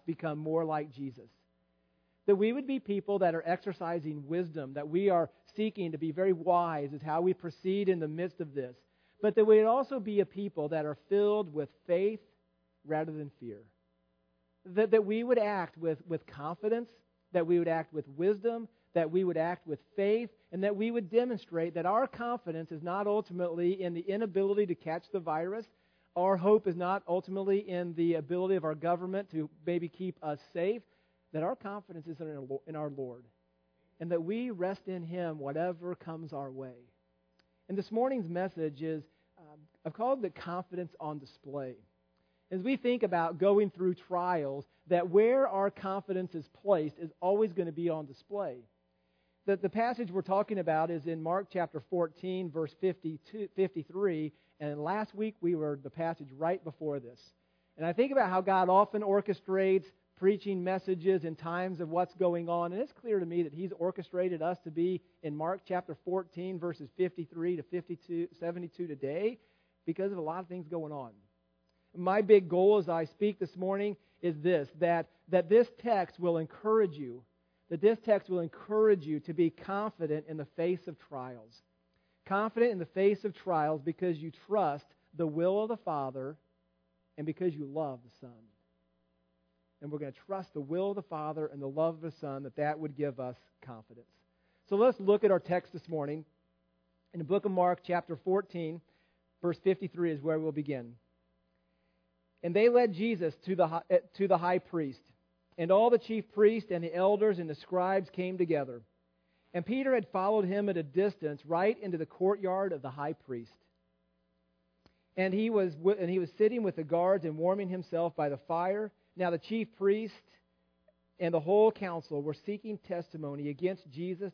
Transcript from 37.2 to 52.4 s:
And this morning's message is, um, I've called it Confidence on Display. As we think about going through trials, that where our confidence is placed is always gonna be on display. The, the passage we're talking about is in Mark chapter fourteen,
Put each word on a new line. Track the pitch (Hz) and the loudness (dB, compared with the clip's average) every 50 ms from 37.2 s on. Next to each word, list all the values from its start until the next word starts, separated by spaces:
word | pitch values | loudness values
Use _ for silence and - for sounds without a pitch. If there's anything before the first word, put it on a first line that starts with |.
| _ _ _ _ _ _ _ _ _ - | _ _ _ _ _ _ _ _ _ -6
And | 190 196 | -6 -6
this | 190 - | -4 -2
morning's | 214 226 247 262 269 247 185 165 | 0 2 2 2 0 -2 -4 -4
message | 175 175 185 190 - 170 160 156 143 131 | -2 -2 -4 -4 -2 -4 -4 -4 -4 -4
is, | 160 160 160 156 147 _ _ _ _ _ _ _ | -6 -4 -4 -6 -8 _ _ _ _ _ _ _
um, | 165 151 151 151 151 _ _ _ _ | -20 -20 -20 -20 -20 _ _ _ _
I've | 160 156 | -10 -6
called | - 220 247 277 269 | -2 0 0 0 0
it | 214 180 - | -2 -6 -6
Confidence | - - 175 175 180 180 - 180 175 175 156 - - | -8 -10 -8 -6 -8 -8 -8 -8 -8 -8 -8 -10 -10
on | 160 151 151 147 | -8 -8 -8 -8
Display. | 135 123 - _ _ 139 131 143 135 127 123 - _ _ _ _ _ _ _ _ _ _ _ _ _ _ | -12 -16 -20 _ _ -10 -8 -8 -8 -8 -10 -14 _ _ _ _ _ _ _ _ _ _ _ _ _ _
As | 185 185 | -8 -4
we | 180 247 277 | 0 -2 -2
think | - - 240 247 240 | 0 2 0 2 2
about | 220 190 180 170 165 165 165 143 | 0 0 2 0 0 0 0 2
going | 185 202 202 202 208 190 | 4 6 6 6 4 2
through | - 170 185 185 180 | -2 -2 0 0 0
trials, | - - _ 180 175 175 180 180 165 147 135 139 143 135 _ _ _ _ 151 | -2 -6 _ -2 -2 0 0 0 0 -2 -4 -6 -8 -10 _ _ _ _ 0
that | 175 175 175 180 | 2 2 2 4
where | 165 202 220 233 254 269 269 226 | 6 6 6 6 6 4 4 2
our | 190 196 196 202 | 2 0 0 0
confidence | 196 - - 190 190 196 190 - 190 185 185 - - | -2 -4 -6 -6 -6 -6 -4 -4 -4 -4 -4 -4 -8
is | 165 147 - _ _ | -10 -12 -12 _ _
placed | _ 196 202 165 156 151 - - | _ 4 4 4 4 -2 -4 -8
is | 170 160 - _ | -12 -12 -8 _
always | 175 185 202 208 220 202 165 | 2 2 4 4 4 2 2
gonna | 190 175 170 | -2 -4 -2
be | 151 156 170 170 | -4 -2 0 0
on | 160 156 151 | 0 -2 -4
display. | 135 131 - _ _ 196 202 196 156 123 123 117 110 _ _ _ _ _ _ _ _ _ _ _ _ _ _ _ | -10 -14 -20 _ _ -6 -6 -4 -6 -6 -10 -16 _ _ _ _ _ _ _ _ _ _ _ _ _ _ _ _
The, | 202 196 | 0 0
the | 185 202 185 | 0 0 -2
passage | - 214 226 240 247 240 240 170 | 0 0 0 0 0 -2 -4 -4
we're | 175 190 | -2 -4
talking | - 185 190 196 214 - 220 190 | 0 2 0 0 2 0 -2 -2
about | 170 165 156 156 160 170 | 0 2 2 2 2 0
is | 170 160 139 | -2 -4 -4
in | 170 165 160 | -4 -6 -4
Mark | 160 160 175 196 202 - | -2 -2 -2 -2 -2 -4
chapter | - 185 170 156 - 151 117 _ | -4 -4 -4 -2 -4 -12 -8 _
fourteen, | 190 175 170 160 156 - - 185 185 185 | 0 0 0 0 -2 -10 -6 -6 -4 -4